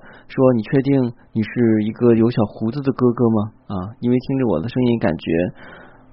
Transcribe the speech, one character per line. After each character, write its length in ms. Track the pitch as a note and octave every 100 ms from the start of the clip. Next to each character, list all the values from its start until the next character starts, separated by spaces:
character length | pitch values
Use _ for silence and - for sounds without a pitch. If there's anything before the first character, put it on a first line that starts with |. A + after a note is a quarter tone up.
| - - -
说 160 | - C3 A#2+
：“你 40 | G#2+
确 160 | C#3
定 320 | C3+ C#3 B2 A#2+ _
你 160 | A2+ G#2+
是 380 | - A#2 A2 G#2+
一 60 |
个 220 | G#2+ B2 A2+
有 100 | A2+
小 140 | A#2+
胡 300 | G#2 - A2
子 80 | C#3+
的 80 | C3+
哥 160 | - B2
哥 80 | A#2 A#2+
吗？” 240 | A2 G#2 - -
啊， 240 | G2 F#2 A#2
因 80 | A#2+
为 80 | B2+ -
听 120 | C3+
着 100 | B2
我 80 | D#2
的 80 | G2+
声 140 | C3
音， 160 | B2 A#2
感 160 | G#2
觉， 160 | D#2+ - E2 F2+ - - - - - -